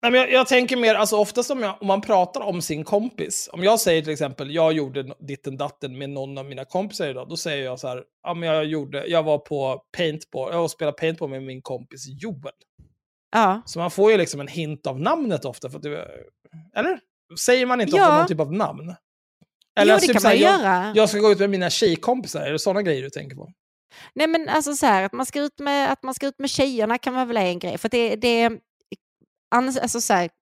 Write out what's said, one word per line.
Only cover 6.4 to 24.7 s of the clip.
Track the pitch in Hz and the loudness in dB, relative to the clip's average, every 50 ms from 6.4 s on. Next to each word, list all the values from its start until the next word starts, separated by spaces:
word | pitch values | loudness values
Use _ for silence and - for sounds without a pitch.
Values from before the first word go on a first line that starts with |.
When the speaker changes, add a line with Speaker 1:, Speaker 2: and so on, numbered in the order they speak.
| 135 | -14
Speaker 1:
mina | 139 139 123 135 | -14 -14 -16 -16
kompisar | _ - 180 196 208 208 - 190 147 | _ -4 -4 -4 -4 -4 -6 -6 -6
idag", | 131 127 131 - | -6 -8 -10 -10
då | 165 160 | -10 -8
säger | - 170 151 139 135 | -6 -4 -4 -4 -4
jag | 127 127 127 | -6 -8 -8
så | - 131 | -8 -10
här, | 127 127 - _ _ _ _ | -10 -10 -12 _ _ _ _
"Ja, | - 175 | -8 -6
men | 170 170 165 | -4 -2 0
jag | 156 156 156 | 0 0 0
gjorde, | 151 156 156 143 139 139 139 - - | 0 -2 -4 -6 -6 -8 -8 -6 0
jag | 170 165 156 | 0 0 2
var | 156 151 147 | 2 0 -2
på | - - 156 143 135 131 131 127 _ _ _ - | -2 -4 -6 -4 -2 -4 -4 -6 _ _ _ -4
paintball, | 180 160 151 156 - _ _ 131 131 - | -2 -2 -2 -6 -12 _ _ -10 -8 -4
jag | 170 170 | -2 -2
var | 170 | -2
och | 160 | -2
spelade | - _ 165 147 143 - | -4 _ -6 -6 -4 -2
paintball | - 160 160 160 170 143 | -4 -4 -2 -4 -8 -10
med | 135 135 135 | -8 -10 -12
min | 131 131 131 | -12 -14 -14
kompis | 127 - 131 123 123 _ - 135 131 139 | -12 -10 -12 -12 -12 _ -20 -18 -18 -16
Joel." | 131 139 156 226 196 131 139 139 - _ _ _ _ _ - _ _ _ _ _ _ _ _ _ | -16 -14 -12 -12 -12 -10 -12 -16 -16 _ _ _ _ _ -20 _ _ _ _ _ _ _ _ _
Speaker 2:
Ja. | - 214 226 190 190 214 240 | 0 2 2 2 2 0 -6
Speaker 1:
Så | - - 170 | -12 -8 -6
man | 170 175 | -6 -6
får | - - 196 214 | 0 2 4 4
ju | 220 202 | 6 4
liksom | 175 160 - 143 | 2 0 -4 -10
en | 139 139 | -10 -10
hint | 135 170 165 151 156 135 _ 143 | -8 -8 -6 -6 -8 -6 _ -8
av | 135 131 | -6 -4
namnet | 151 220 302 339 294 233 185 143 - | -2 -2 0 0 -2 -2 -4 -4 -4
ofta, | 139 120 - - 127 | -8 -10 -10 -14 -14
för | 135 151 | -14 -10
att | 151 | -10
det, | 147 147 - - - - 62 - - _ _ _ _ _ 160 160 180 _ | -10 -10 -10 -12 -14 -16 -20 -20 -20 _ _ _ _ _ -20 -20 _ _
eller? | 214 220 349 370 262 _ _ _ _ _ _ 165 175 | -4 -2 -2 -2 -4 _ _ _ _ _ _ -10 -6
Säger | - - 247 254 254 | 2 2 4 4 4
man | 247 254 247 | 2 0 0
inte | 220 190 302 381 | 0 2 4 6
Speaker 2:
Ja. | 392 | 6
Speaker 1:
ofta | 339 302 302 | 6 6 6
någon | 330 - | 4 2
typ | 190 156 | 0 -2
av | 156 139 156 | -2 -4 -2
namn? | 196 214 - 123 127 151 170 180 - _ _ _ _ _ _ _ _ _ _ _ _ _ _ _ - | -4 -4 -4 -4 -10 -12 -14 -16 -16 _ _ _ _ _ _ _ _ _ _ _ _ _ _ _ 4
Eller | 202 208 | 6 6
Speaker 2:
Jo, | 220 | 8
Speaker 1:
alltså, | - 370 339 | 6 6 4
Speaker 2:
det | 240 | 4
Speaker 1:
typ | |
Speaker 2:
kan | 226 | 6
Speaker 1:
så | - 214 | 6 6
här, | 202 | 6
Speaker 2:
man | 247 | 8
Speaker 1:
"Jag, | - - 392 370 | 8 6 6 6
Speaker 2:
göra. | 254 196 185 180 185 214 214 | 4 2 2 2 0 2 4
Speaker 1:
jag | 214 220 208 | 4 4 4
ska | 208 208 | 4 4
gå | 208 214 | 6 6
ut | 208 185 | 6 6
med | 196 202 | 4 0
mina | 196 190 180 170 | 0 0 0 -2
tjejkompisar", | - - - 202 170 165 - - 247 254 208 165 - 156 | 0 2 2 2 2 2 0 -2 -2 -2 -2 -8 -8 -6
är | 147 139 | -4 -4
det | 147 156 | -4 -2
såna | - 202 185 202 | 0 0 0 0
grejer | 208 180 151 135 131 | 0 0 0 -2 -4
du | 139 | -8
tänker | - 143 143 139 131 | -12 -12 -14 -14 -16
på? | 135 - - 180 _ _ _ _ _ _ _ _ - - - _ | -18 -20 -20 -20 _ _ _ _ _ _ _ _ -20 -20 -16 _
Speaker 2:
Nej, | 254 302 320 | -2 0 2
men | 330 330 320 285 | 2 0 -2 0
alltså | - 311 294 285 | -2 -2 0 -2